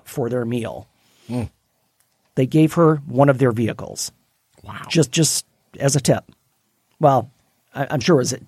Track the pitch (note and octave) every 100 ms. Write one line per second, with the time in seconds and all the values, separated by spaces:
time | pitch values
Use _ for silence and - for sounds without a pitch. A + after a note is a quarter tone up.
0 | - - A#2 B2 A#2 A#2+ A2 B1 - _
1 | _ _ - B2 G#2+ _ _ _ _ _
2 | _ _ _ - B2+ D#3 D#3 E3+ D#3+ D3+
3 | C#3+ B2 C#3+ B2+ C3 A2+ A2 - - -
4 | - _ _ _ _ _ - - - D#3+
5 | C3+ - D3+ - - _ _ - C#3 C#3+
6 | - A2+ - _ _ _ _ _ _ -
7 | D3+ C3 A2+ _ _ _ _ C3+ C#3 D3
8 | C#3 D3 B2 -